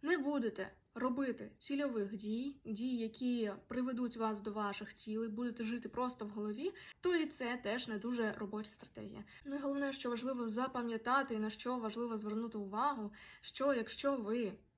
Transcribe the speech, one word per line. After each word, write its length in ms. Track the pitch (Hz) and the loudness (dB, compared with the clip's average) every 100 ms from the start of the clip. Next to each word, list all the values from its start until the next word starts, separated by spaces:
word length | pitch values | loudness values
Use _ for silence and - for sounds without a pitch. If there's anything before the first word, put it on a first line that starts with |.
не 160 | 294 349 | 4 4
будете 540 | 277 285 226 - 190 - _ - | 4 2 2 -2 -6 -8 _ 0
робити 560 | 254 247 269 - 214 - | 0 2 0 0 -6 -8
цільових 580 | - 277 285 226 196 208 | -2 2 2 2 -2 -2
дій, 400 | 214 226 269 277 - | -2 -2 -2 -6 -6
дій, 320 | 214 254 247 | -2 0 0
які 540 | 226 220 247 240 214 196 - | -2 0 0 2 0 -2 -4
приведуть 500 | 240 254 247 247 226 | -2 0 0 -2 0
вас 240 | 220 214 | 0 0
до 100 | 214 | -2
ваших 420 | 208 208 202 208 | 0 0 -2 -6
цілей, 360 | - - 214 226 | -8 -4 -2 -2
будете 340 | 208 247 233 | -2 -2 -2
жити 260 | 220 240 - | -2 -2 -4
просто 360 | - 254 247 214 | -2 -2 -2 -6
в 40 | |
голові, 440 | 214 208 208 339 - - - | -4 -2 -2 -2 -4 -16 -2
то 140 | 359 349 | 4 4
і 100 | 311 | 4
це 340 | - 247 247 | 0 -2 0
теж 240 | 202 240 247 | 0 0 0
не 100 | 214 | -2
дуже 360 | 226 247 220 208 | 0 2 2 2
робоча 320 | 208 208 214 | -4 -4 -6
стратегія. 540 | - - - 214 214 208 - 277 | -10 -14 -10 -10 -10 -14 -14 -6
Ну 100 | 277 | -2
і 40 | |
головне, 340 | 277 277 277 | 0 2 0
що 160 | 269 247 | 0 0
важливо 380 | 233 247 254 233 | 0 0 0 0
запам'ятати 880 | 214 262 262 233 226 233 262 269 220 | 0 0 0 0 0 4 4 4 2
і 40 | |
на 100 | 214 | 0
що 280 | 214 240 254 | 0 -2 0
важливо 400 | 220 220 240 220 | 0 -2 -2 -2
звернути 400 | 214 214 233 220 | 0 -2 -2 -4
увагу, 540 | 196 202 277 269 208 208 - - | -2 2 4 2 -4 -6 -18 -10
що 320 | - - 277 | -6 2 4
якщо 420 | 262 220 - 277 277 | 4 2 2 2 2
ви 380 | 208 233 214 202 - | 2 2 2 -2 -16